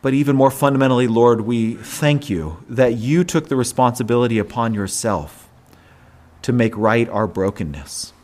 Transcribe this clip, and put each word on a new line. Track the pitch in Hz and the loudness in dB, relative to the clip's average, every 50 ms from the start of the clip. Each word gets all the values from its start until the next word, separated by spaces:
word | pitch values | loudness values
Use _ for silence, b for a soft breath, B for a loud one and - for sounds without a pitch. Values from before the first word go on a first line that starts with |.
But | - 135 131 | 0 0 2
even | 139 147 139 139 135 | 2 2 2 4 4
more | 135 135 | 4 4
fundamentally, | 131 - 147 139 139 131 135 131 127 123 127 120 | 2 2 0 2 2 2 2 2 2 2 2 2
Lord, | 113 117 120 120 117 113 | 2 4 4 4 4 2
we | 107 110 120 117 113 110 117 | 0 -2 -2 0 0 -2 -4
thank | 107 - - - - 156 147 147 143 143 - | -6 -12 -14 -8 -2 0 0 0 0 -2 -4
you | 98 85 78 78 80 82 - - | -4 -4 -4 -6 -10 -12 -14 -10
that | 123 113 127 123 117 | 0 2 2 2 2
you | 120 110 127 151 170 180 | 0 -2 0 2 2 0
took | 175 - 165 160 - | 2 0 -2 -2 0
the | 139 131 | -2 -2
responsibility | 120 120 - - 127 123 120 - 123 107 117 120 123 120 113 110 | -2 -2 0 0 0 0 2 -2 -2 0 2 2 2 2 2 0
upon | 101 - - 120 113 113 110 | -2 -2 -4 -4 -2 -2 -2
yourself | 104 101 95 - - - 117 - 87 73 73 - - - _ _ _ _ b b b b b b b b b b b b b b b - | -4 -4 -4 -6 -4 -2 -2 -2 -2 -4 -8 -16 -20 -20 _ _ _ _ b b b b b b b b b b b b b b b -4
to | - 123 | -2 0
make | 123 117 110 110 104 | 2 2 0 0 0
right | 107 110 113 117 120 - | 2 2 4 2 0 0
our | - 101 110 101 | 0 -2 -2 -2
brokenness | - 95 95 98 101 - 101 78 69 71 71 - - - - - - _ | -2 -2 -2 -2 -2 -4 -8 -8 -8 -10 -12 -14 -14 -14 -14 -14 -16 _